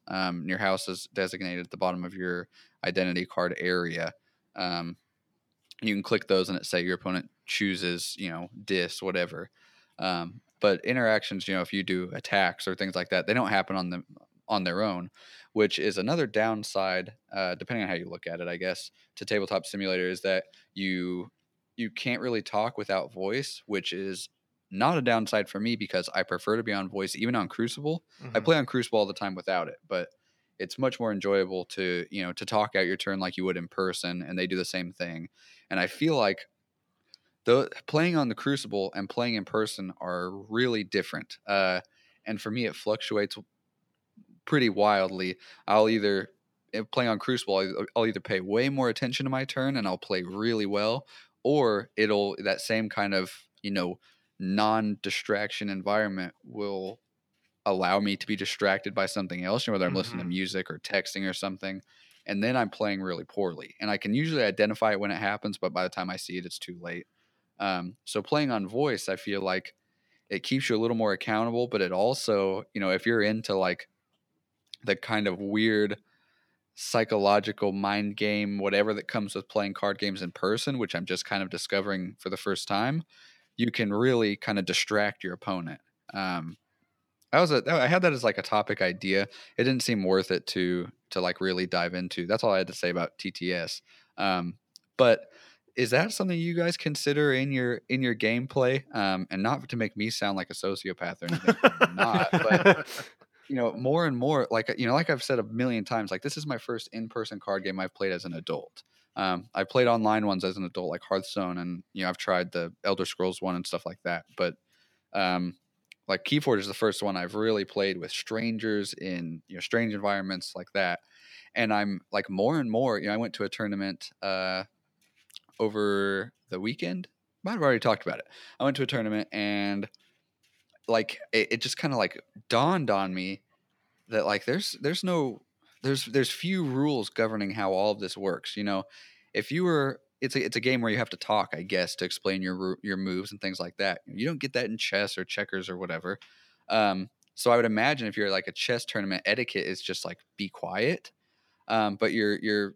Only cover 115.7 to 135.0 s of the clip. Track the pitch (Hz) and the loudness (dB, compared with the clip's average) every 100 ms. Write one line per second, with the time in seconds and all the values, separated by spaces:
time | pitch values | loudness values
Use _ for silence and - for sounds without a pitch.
115.7 | _ _ - - 95 - 147 143 107 98 | _ _ -18 -4 -4 0 0 4 2 0
116.7 | 95 110 - 101 92 90 104 110 107 95 | 0 0 2 -2 -2 -4 0 2 2 0
117.7 | 104 98 90 90 - - 113 113 113 113 | 0 0 -2 -6 -8 -4 -2 -2 -2 0
118.7 | 104 98 - 92 87 82 82 - 92 - | 0 -2 -6 -6 -6 -6 -10 -12 -10 -2
119.7 | 117 113 101 101 98 95 90 - 92 87 | 0 0 0 0 0 -2 -6 -8 -12 -4
120.7 | 98 90 87 _ _ - - - - 110 | 0 0 0 _ _ -20 -20 -8 -2 2
121.7 | 104 101 92 - 101 95 95 113 160 120 | 2 2 -4 -4 -4 -2 2 2 2 0
122.7 | 113 131 104 101 107 117 - 101 - 107 | 0 2 0 0 -2 -2 -4 -6 -4 -4
123.7 | 101 98 - - - 98 95 92 92 - | -2 -4 -6 -12 -8 -4 -2 -2 -4 -6
124.7 | _ _ _ _ _ _ - _ - 110 | _ _ _ _ _ _ -20 _ -2 -2
125.7 | 107 104 98 98 98 117 _ - 92 107 | 2 2 2 2 0 -4 _ -10 -6 -4
126.7 | 123 175 185 - _ _ _ 190 220 143 | -4 -4 -6 -8 _ _ _ -6 0 2
127.7 | 117 120 107 - - - - - - 135 | 4 2 0 -2 -6 -10 -20 -20 -2 -2
128.7 | 135 123 135 107 107 - 104 104 104 101 | 0 -2 -2 -2 -2 -4 -4 -2 0 0
129.7 | 101 98 _ _ _ _ _ _ _ _ | -2 -6 _ _ _ _ _ _ _ _
130.7 | _ - 113 104 - - 113 - 117 135 | _ 2 2 2 -6 0 2 2 0 -2
131.7 | - 156 123 92 - _ 107 - 117 147 | -2 -2 2 0 -2 _ -20 0 4 4
132.7 | 185 117 98 95 92 92 95 _ _ _ | 2 2 2 2 -2 -4 -6 _ _ _
133.7 | _ _ _ - 107 82 101 - 165 - | _ _ _ -2 0 2 0 0 -2 -2
134.7 | - 143 180 | -4 -2 -2